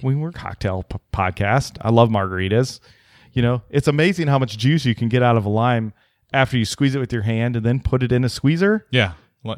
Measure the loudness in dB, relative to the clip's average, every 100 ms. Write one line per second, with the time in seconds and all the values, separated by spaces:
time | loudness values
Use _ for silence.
0 | -4 -2 -4 -10 -12 -6 -4 -4 -6 -12
1 | _ -4 -2 -2 0 0 -2 -6 2 4
2 | 4 2 -2 -2 0 0 0 -6 _ _
3 | _ _ _ 0 0 0 -2 0 2 2
4 | 2 0 0 0 0 0 2 2 0 0
5 | 0 2 4 2 2 0 0 0 -4 -10
6 | _ _ _ -2 0 0 -2 0 0 0
7 | -4 -2 -2 0 -2 0 0 0 0 0
8 | 2 0 0 0 0 2 2 0 0 0
9 | 0 -4 _ _ -12